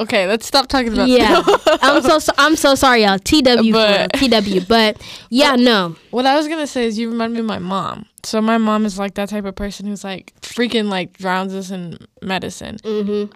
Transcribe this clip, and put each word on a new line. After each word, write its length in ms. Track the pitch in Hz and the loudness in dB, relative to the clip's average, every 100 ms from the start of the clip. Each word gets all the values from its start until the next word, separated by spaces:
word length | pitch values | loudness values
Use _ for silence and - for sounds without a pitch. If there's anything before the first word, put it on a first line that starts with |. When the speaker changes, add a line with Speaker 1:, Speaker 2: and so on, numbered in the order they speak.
Speaker 1:
okay. 240 | 214 226 185 | -2 0 0
Let's 180 | 220 - | -2 -2
stop 220 | 285 262 | -2 0
talking 260 | 277 233 | -2 0
about 160 | 214 254 | 0 2
Speaker 2:
Yeah. 320 | 247 220 339 | 4 4 4
Speaker 1:
<laughs> 40 | 339 | 2
that. 340 | 453 - 311 | 2 2 2
Speaker 2:
I'm 200 | 262 294 | 4 4
so, 160 | 262 311 | 4 2
so, 120 | - - | 2 2
I'm 180 | 285 311 | 2 4
so 200 | 285 269 | 2 4
sorry, 280 | 262 240 | 4 4
y'all. 160 | 208 190 | 4 0
T 220 | - 311 | 2 2
W 320 | 254 240 226 | 4 4 4
for 40 | 220 | 4
Speaker 1:
But 200 | 214 196 - 269 | 4 2 0 0
Speaker 2:
real. 60 | |
T 60 | 269 | 2
W. 320 | 226 208 185 | 2 2 -2
But, 360 | 180 226 214 208 - - - | 2 2 2 -2 -10 -20 -4
yeah, 220 | 240 294 | 2 2
Speaker 1:
But 80 | 254 | 4
Speaker 2:
no. 340 | 247 220 175 160 _ | 4 2 0 -6 _
Speaker 1:
what 140 | 226 262 | -2 2
I 120 | 285 | 2
was 100 | 302 | 0
gonna 200 | 320 285 | -4 -6
say 180 | 262 233 | -4 -4
is 120 | 214 | -2
you 120 | 233 | -4
remind 240 | 233 226 | -4 -4
me 60 | 233 | -4
of 60 | 220 | -4
my 140 | 196 | -6
mom. 460 | 175 190 170 - - _ | -6 -6 -6 -10 -14 _
So 160 | - 220 | -6 -2
my 180 | 220 226 | 0 2
mom 260 | 214 214 214 | 2 0 -2
is, 120 | 190 | -4
like, 180 | 202 185 | -6 -6
that 120 | 202 | -6
type 140 | 214 196 | -6 -8
of 100 | 190 | -8
person 320 | 202 185 202 | -10 -10 -10
who's, 180 | 202 196 | -10 -10
like, 260 | 185 - _ | -14 -16 _
freaking, 460 | - - 240 233 208 | -10 -4 -2 -2 -2
like, 280 | 190 175 - | -4 -6 -8
drowns 360 | 185 185 190 | -4 -2 -4
us 160 | 190 185 | -8 -10
in 260 | 190 175 - - _ | -10 -12 -14 -20 _
medicine. 560 | - 185 180 - - - | -8 -6 -6 -10 -14 -12
Speaker 2:
Mm-hmm. 500 | 214 214 202 208 208 | -6 -4 -2 -4 -6